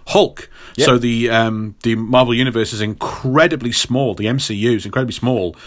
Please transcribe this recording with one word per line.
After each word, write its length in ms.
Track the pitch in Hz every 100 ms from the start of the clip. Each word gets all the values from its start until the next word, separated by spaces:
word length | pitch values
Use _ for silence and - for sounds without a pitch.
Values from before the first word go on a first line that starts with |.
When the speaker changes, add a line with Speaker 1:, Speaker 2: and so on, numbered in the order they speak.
| -
Speaker 1:
Hulk. 420 | 202 180 - - - - -
Speaker 2:
Yep. 100 | 143
Speaker 1:
So 120 | 123
the, 320 | 120 117 117
um, 440 | 113 113 110 107 -
the 100 | 117 110
Marvel 380 | 113 127 123
Universe 380 | 120 131 113 107
is 80 | 107
incredibly 920 | 107 104 - - 131 143 170 - 120
small. 440 | - - 127 131
The 120 | 95 107
M 100 | 135
C 140 | -
U 180 | 101 117
is 120 | 110 104
incredibly 260 | 131 123
small. 400 | - 123 120 90 -